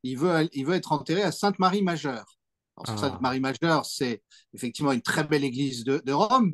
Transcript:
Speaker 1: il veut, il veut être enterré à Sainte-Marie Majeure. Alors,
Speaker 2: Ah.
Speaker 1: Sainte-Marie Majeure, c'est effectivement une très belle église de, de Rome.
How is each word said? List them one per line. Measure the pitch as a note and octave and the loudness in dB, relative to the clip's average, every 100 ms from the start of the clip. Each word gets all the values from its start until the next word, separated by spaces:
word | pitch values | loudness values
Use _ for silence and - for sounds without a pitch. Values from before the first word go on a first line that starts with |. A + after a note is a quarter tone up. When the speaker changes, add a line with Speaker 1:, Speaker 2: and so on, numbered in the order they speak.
Speaker 1:
il | B2+ B2+ | -8 0
veut, | F3 E3 E3 | 2 2 2
il | C#3 C3+ | -2 0
veut | |
être | F3+ - | -2 0
enterré | D3 - F3 | -2 0 0
à | F#3 | 0
Sainte-Marie | D3+ G3+ G3 F#3 G3+ | 0 0 2 2 2
Majeure. | F#3 D#3+ D3 A#2 G2+ _ _ _ _ - | 0 0 -4 -6 -10 _ _ _ _ -14
Alors, | - G#2+ | -8 -2
Speaker 2:
Ah. | |
Speaker 1:
Sainte-Marie | C#3 B2 B2+ C3 | -2 -2 -2 0
Majeure, | C3+ B2 E3 D3+ - | -2 0 2 2 0
c'est | - B2+ A2 _ - _ | -4 -4 -4 _ -20 _
effectivement | A2 B2 - C#3+ | -10 -8 -2 0
une | B2 | 0
très | - D#3+ | 0 -2
belle | D3 D3+ | 2 2
église | C#3 B2 C#3 B2 | 0 -2 -2 -2
de, | A#2 D3 | -2 0
de | C3 | 0
Rome. | C#3+ G#3+ B3+ G3 | 2 4 4 4